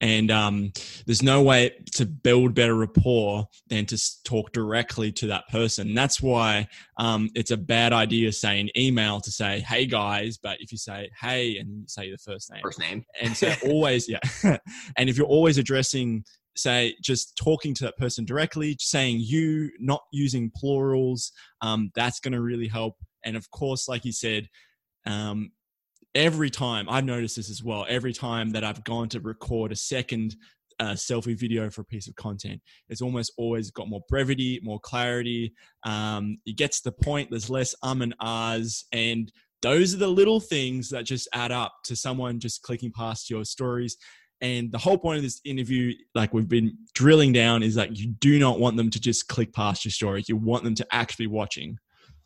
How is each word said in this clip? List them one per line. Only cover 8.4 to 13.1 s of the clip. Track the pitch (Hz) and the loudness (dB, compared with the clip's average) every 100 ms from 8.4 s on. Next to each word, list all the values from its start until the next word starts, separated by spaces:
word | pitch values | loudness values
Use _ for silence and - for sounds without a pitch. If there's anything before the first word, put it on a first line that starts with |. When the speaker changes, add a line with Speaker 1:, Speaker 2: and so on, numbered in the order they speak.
| 107 101 | 0 0
Speaker 1:
an | 104 - | 0 0
email | 131 120 107 104 | 2 2 2 -2
to | 107 | -6
say, | - 104 101 | -4 -2 -2
"Hey, | 117 117 131 | -2 -2 0
guys." | 113 101 101 107 110 | 0 0 -2 -4 -8
But | 104 95 | -10 -10
if | 110 | -12
you | 113 | -12
say, | - 101 104 - | -12 -12 -14 -10
"Hey," | 120 127 120 101 | -4 -2 -2 -4
and | 101 104 101 | -8 -12 -14
say | - 95 | -12 -12
the | 98 | -12
first | - 98 - | -12 -12 -12
name. | 104 | -10
Speaker 2:
First | 98 - | -10 -6
name. | 82 107 - | -8 -8 -10